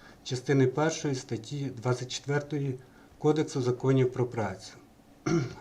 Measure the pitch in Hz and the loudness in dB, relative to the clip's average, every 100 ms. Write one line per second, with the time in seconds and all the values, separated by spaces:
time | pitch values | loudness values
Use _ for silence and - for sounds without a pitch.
0 | - - - 127 - 139 127 139 156 156 | -20 -18 -8 -6 2 4 4 4 0 0
1 | 151 127 - 110 - 147 135 113 127 123 | -2 -4 -4 -8 -8 -8 -6 -4 -2 -2
2 | 127 - 139 143 143 151 139 127 - - | -4 -8 -2 -2 -2 -4 -4 -6 -10 -20
3 | - - 151 151 147 139 123 - 131 135 | -20 0 2 4 2 0 0 0 4 4
4 | 127 - 123 113 101 95 - - - - | 4 2 -2 -2 -4 -6 -14 -20 -20 -20
5 | - - - 165 120 - | -20 -8 0 0 0 -6